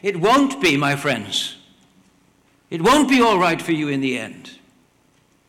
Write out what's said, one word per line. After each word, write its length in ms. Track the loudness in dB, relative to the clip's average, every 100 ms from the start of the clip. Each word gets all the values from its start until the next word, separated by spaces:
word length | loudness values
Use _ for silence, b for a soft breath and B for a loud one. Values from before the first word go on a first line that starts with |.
It 140 | -6 -2
won't 440 | 2 2 2 0
be, 160 | 0 0
my 180 | 0 -2
friends. 640 | -2 -4 -4 -8 -8 -12 _ _ _ _ _ _ _ _ _ _ _
It 120 | -2
won't 280 | 2 4 4
be 120 | 4
all 160 | 4 4
right 240 | 2 0
for 120 | -2
you 160 | -2 -2
in 100 | -2
the 180 | -2 -4
end, 340 | -8 -14 -20 -20 _ _ _ _ _ _ _ _